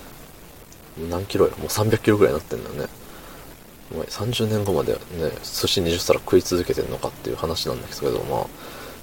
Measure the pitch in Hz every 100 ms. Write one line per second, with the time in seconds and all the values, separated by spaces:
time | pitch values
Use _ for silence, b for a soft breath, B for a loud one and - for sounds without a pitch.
0 | B B - - - - - - - -
1 | 82 87 98 98 90 - 76 - 107 107
2 | - 104 101 73 - 62 - 71 - -
3 | - B B B B B - - - 82
4 | 78 - 107 120 110 107 101 85 64 57
5 | - 85 78 - - - - - 85 87
6 | - - - 92 - 90 90 - - -
7 | - - - 62 80 78 - 64 57 -
8 | 71 55 - 65 - - B B B B